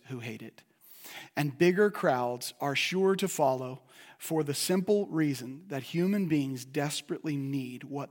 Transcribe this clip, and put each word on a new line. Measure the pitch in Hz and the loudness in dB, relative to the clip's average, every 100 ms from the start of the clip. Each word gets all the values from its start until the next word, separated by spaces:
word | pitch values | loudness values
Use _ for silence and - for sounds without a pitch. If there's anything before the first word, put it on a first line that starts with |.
| - | -10
who | 131 | -10
hate | 117 110 | -8 -12
it. | 110 - _ _ - - - - - - | -14 -18 _ _ -20 -20 -18 -16 -8 -2
And | 147 123 | -2 4
bigger | 175 185 208 | 6 6 4
crowds | - 175 127 123 123 - - | 4 2 2 0 -2 -8 -4
are | 143 135 | -2 0
sure | - 185 190 190 | 0 2 2 2
to | 190 | 0
follow | - 143 131 127 131 - - - - | 2 2 2 -4 -12 -16 -20 -20 -16
for | - 160 | -4 -2
the | 143 | 0
simple | 139 - 185 185 208 202 | -2 0 2 4 2 2
reason | 160 151 127 123 139 190 | 2 0 0 -6 -12 -8
that | 139 | -8
human | 123 165 185 202 185 | -4 0 2 2 2
beings | 151 135 131 | 2 0 -4
desperately | 123 143 143 - - 170 160 143 | -6 -4 -2 -4 -6 -6 -4 -4
need | 135 139 123 123 | -2 -4 -6 -10
what | 127 139 170 | -10 -10 -10